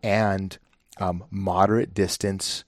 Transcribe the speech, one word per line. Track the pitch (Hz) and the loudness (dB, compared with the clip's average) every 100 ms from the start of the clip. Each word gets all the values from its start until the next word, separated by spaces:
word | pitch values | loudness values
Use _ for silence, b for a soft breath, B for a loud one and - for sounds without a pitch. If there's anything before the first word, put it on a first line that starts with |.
and, | 110 107 104 95 95 - _ _ _ - | -2 2 2 0 -4 -10 _ _ _ -6
um, | 92 87 - | -4 -4 -6
moderate | 98 95 90 101 113 - | -6 0 4 4 4 0
distance, | 104 92 - 101 98 - - | 0 0 0 -4 -4 -6 -8